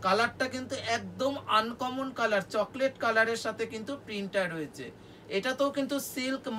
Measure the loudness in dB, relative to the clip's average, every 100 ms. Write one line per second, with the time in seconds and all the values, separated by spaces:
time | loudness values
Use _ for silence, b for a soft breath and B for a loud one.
0 | 2 4 4 2 -2 -2 -4 -4 0 -2
1 | -2 -2 0 0 2 4 4 0 -4 -2
2 | -4 0 2 2 2 0 0 2 0 2
3 | 2 4 4 2 -2 -2 -4 -6 -6 -8
4 | -6 -6 -2 0 0 -2 -6 -8 -12 -14
5 | B B B -2 0 2 2 2 0 0
6 | -2 -2 -2 -2 -2